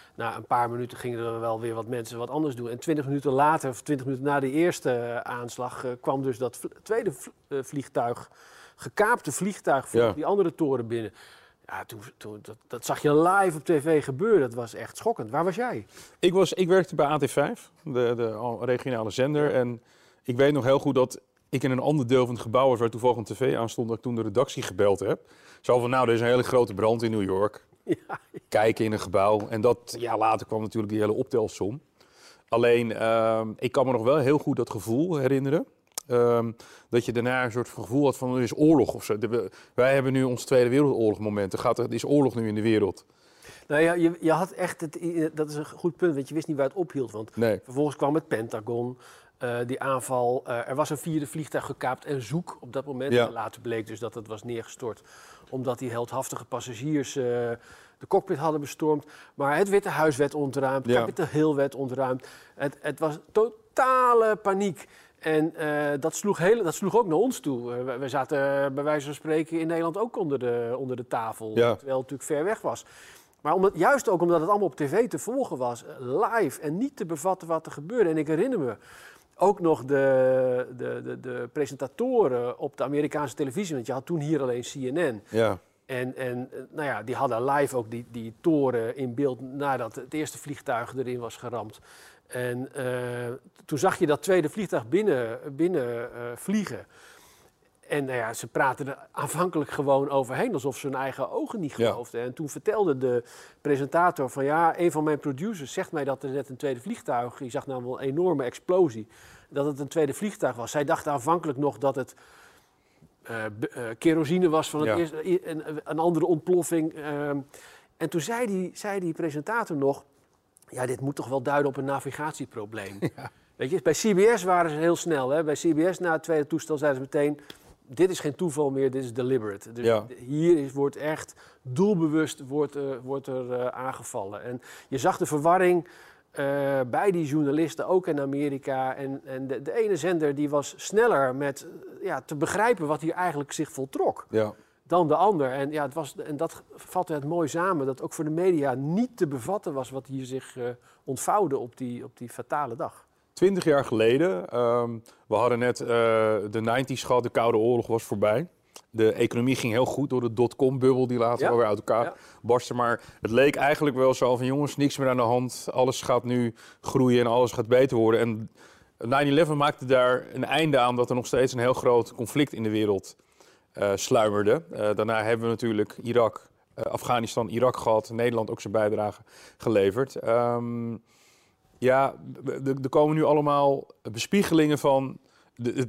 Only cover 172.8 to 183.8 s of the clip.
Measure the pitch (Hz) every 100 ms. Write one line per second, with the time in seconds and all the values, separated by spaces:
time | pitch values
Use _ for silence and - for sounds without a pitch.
172.8 | 107 98 - - _ _ - _ _ -
173.8 | 101 98 - 123 107 104 101 139 165 -
174.8 | 107 104 107 110 107 117 117 113 120 107
175.8 | 104 - 117 117 113 - - _ _ -
176.8 | - 117 - 123 113 - 110 110 127 -
177.8 | - 110 - 113 123 113 110 113 104 107
178.8 | 107 104 104 - - - - _ - 107
179.8 | 98 98 135 - - 117 120 120 120 117
180.8 | 117 113 - _ _ _ _ _ _ _
181.8 | 123 131 135 - - 127 127 127 135 135
182.8 | 135 160 151 156 151 151 147 143 143 135